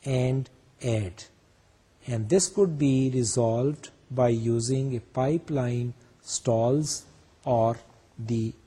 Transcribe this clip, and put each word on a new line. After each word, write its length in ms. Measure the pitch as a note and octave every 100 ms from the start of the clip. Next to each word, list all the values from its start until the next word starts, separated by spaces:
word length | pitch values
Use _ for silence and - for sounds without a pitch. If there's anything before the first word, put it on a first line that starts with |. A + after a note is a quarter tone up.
and 460 | C3+ C3 B2+ C3+ C3 _ _ -
add. 400 | B2 A2 F#2+ - - _ _ _ _ _ _ _ -
And 220 | A#2 G#2+
this 200 | F#3+ -
could 300 | - F#3+ D3
be 320 | C#3 C3 C3
resolved 760 | B2+ A2+ - A#2 A#2 C3+ D3+ - _ -
by 180 | B2+ B2
using 680 | A2+ A2+ A#2 A#2 C3 C3+ A#2+
a 40 |
pipeline 920 | - - C3+ E3 - C#3+ B2 A#2+ B2 A#2+ - _
stalls 840 | - - - A2+ A#2+ C#3+ D3+ - - - _ _
or 340 | C#3 A#2+ A2+ A#2 - - _ -
the 340 | A2+ A#2 A2+ -